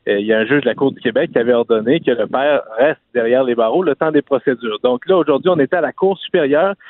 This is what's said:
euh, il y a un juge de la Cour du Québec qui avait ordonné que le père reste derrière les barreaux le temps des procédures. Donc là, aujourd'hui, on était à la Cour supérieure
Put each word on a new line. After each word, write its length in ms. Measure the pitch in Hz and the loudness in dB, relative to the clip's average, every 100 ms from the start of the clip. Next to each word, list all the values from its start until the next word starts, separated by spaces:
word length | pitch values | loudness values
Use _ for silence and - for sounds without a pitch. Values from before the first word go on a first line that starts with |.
| - | -4
euh, 100 | 101 | -2
il 80 | 107 | 0
y 60 | |
a 60 | 110 | 0
un 80 | 113 | 0
juge 160 | 143 | 0
de 40 | 123 | 0
la 80 | |
Cour 160 | 107 135 | 0 -2
du 100 | 127 | -2
Québec 300 | 123 117 131 | -4 -2 -2
qui 60 | 127 | 0
avait 140 | 117 | 2
ordonné 480 | 120 120 113 110 160 | 0 2 0 0 0
que 100 | 139 | 0
le 160 | 117 98 | -2 -2
père 360 | 127 143 139 - 110 | -2 0 -2 -2 0
reste 220 | 143 151 _ | 0 0 _
derrière 300 | 123 117 127 | -4 0 2
les 100 | 131 | 2
barreaux 300 | 117 113 123 | 0 0 0
le 100 | 143 | 0
temps 160 | 135 160 | -2 0
des 120 | 151 | 0
procédures. 560 | - 131 - 120 117 104 | 0 -2 -2 -4 -4 -2
Donc 240 | 123 123 - | -2 0 0
là, 120 | 185 | 0
aujourd'hui, 320 | 151 135 185 | 2 0 0
on 100 | 170 | 0
était 160 | 135 180 | 0 0
à 40 | |
la 100 | 139 | -2
Cour 260 | - 190 185 | -2 -2 -2
supérieure 560 | - 180 139 147 196 196 | -4 -2 2 2 0 -2